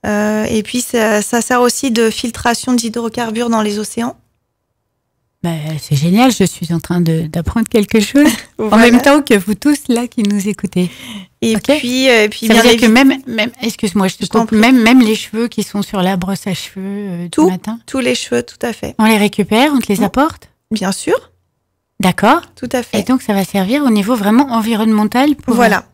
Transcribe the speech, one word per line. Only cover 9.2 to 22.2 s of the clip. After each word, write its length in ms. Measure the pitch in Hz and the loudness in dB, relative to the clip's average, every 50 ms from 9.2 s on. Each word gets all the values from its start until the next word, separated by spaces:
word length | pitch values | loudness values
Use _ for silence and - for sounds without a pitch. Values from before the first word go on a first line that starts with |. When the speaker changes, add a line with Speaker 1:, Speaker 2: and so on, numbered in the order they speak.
| 285 | 4
Speaker 2:
que 100 | - 233 | 2 0
vous 220 | 202 180 214 214 | 0 2 -2 -6
tous, 320 | - - 285 294 269 - - | -2 0 0 0 0 0 -2
là, 160 | 240 233 240 | -2 -2 -2
qui 160 | 240 - - | -4 -4 -2
nous 260 | 208 202 202 202 185 | -2 0 0 -2 -2
écoutez. 440 | 214 202 - - 185 - 190 180 175 - - - 247 226 202 185 _ _ _ | -4 -6 -6 -8 -4 -2 -2 -2 -2 -4 -12 -18 -16 -16 -16 -18 _ _ _
Speaker 1:
Et 140 | - 226 220 | -2 -2 -2
Speaker 2:
Ok. 80 | 208 - - 285 302 | -2 0 0 0 0
Speaker 1:
puis, 280 | 262 240 247 262 262 262 | 0 -2 -2 0 2 4
euh, 160 | 240 226 214 | 4 4 2
et 40 | 214 | 0
puis 160 | 214 - - | -2 -6 0
Speaker 2:
Ça 80 | 220 226 | 2 4
veut 80 | 233 | 4
Speaker 1:
bien 100 | 226 240 233 | 6 4 4
Speaker 2:
dire 60 | 233 | 4
que 40 | 247 | 4
Speaker 1:
évi- 60 | 220 | 4
Speaker 2:
même, 220 | 220 247 277 269 262 269 - | 6 6 6 4 4 2 -6
même, 240 | 262 226 220 208 247 - - 202 | -8 -6 -4 -4 -6 -6 -6 -6
excuse-moi, 440 | 233 - - - 202 170 208 190 | -6 -6 -4 -6 -2 0 0 0
je 100 | 185 - | 0 -2
te 80 | - - | -4 -8
Speaker 1:
Je 40 | - | -2
t'en 120 | - 226 | 0 0
Speaker 2:
coupe, 80 | 226 - | 0 2
Speaker 1:
prie. 100 | 220 214 | 2 2
Speaker 2:
même, 200 | 220 240 262 254 220 | 4 4 4 4 6
même 180 | 220 254 262 | 6 6 6
les 140 | 240 214 220 | 6 4 2
cheveux 320 | 202 - - - 220 233 | -2 -4 -8 -4 -4 -4
qui 160 | 233 - - 202 | -4 -4 -6 -6
sont 180 | - - 202 | -4 -4 -6
sur 220 | 190 - - 196 180 | -6 -4 -2 -2 0
la 120 | 180 196 | 0 0
brosse 300 | 180 180 185 196 - - | -2 -4 -4 -6 -6 -4
à 80 | 208 185 | -6 -6
cheveux, 240 | - - - - 196 190 196 202 202 208 196 | -6 -8 -14 -14 -12 -10 -8 -8 -8 -8 -8
euh, 140 | 180 175 180 | -8 -8 -10
du 80 | 165 | -6
Speaker 1:
Tout, 180 | - - 311 185 | 0 2 2 2
Speaker 2:
matin. 300 | 185 180 - 214 226 233 _ | 0 -2 -8 -10 -10 -10 _
Speaker 1:
tous 100 | - - | -8 -6
les 160 | 269 247 247 247 | -4 -2 -2 -4
cheveux, 300 | 233 - - 247 240 240 | -4 -6 -4 -4 -4 -4
tout 160 | - - _ | -6 -10 _
à 100 | - 240 | -8 -8
fait. 220 | 214 - - - - - | -6 -8 -10 -12 -2 0
Speaker 2:
On 60 | 220 | 2
les 120 | 220 226 | 2 2
récupère, 540 | 208 208 208 - - 202 - 214 226 262 302 285 | 2 0 0 0 -2 -4 0 2 2 2 2 2
on 60 | 254 | -2
te 120 | - - | 0 -2
les 100 | 202 190 | -2 0
Speaker 1:
Mm. 20 | 208 | 0
Speaker 2:
apporte ? 460 | 190 - 247 285 330 - - - _ _ _ _ _ | -2 0 0 -2 -2 -2 -8 -20 _ _ _ _ _
Speaker 1:
Bien 220 | 220 214 196 190 | -6 -4 -4 -4
sûr. 400 | 196 - - - 381 523 - _ _ _ _ _ _ _ _ _ _ _ _ _ _ _ | -4 -4 -2 -2 -2 -2 -4 _ _ _ _ _ _ _ _ _ _ _ _ _ _ _
Speaker 2:
D'accord. 420 | - 180 175 - | 0 0 0 2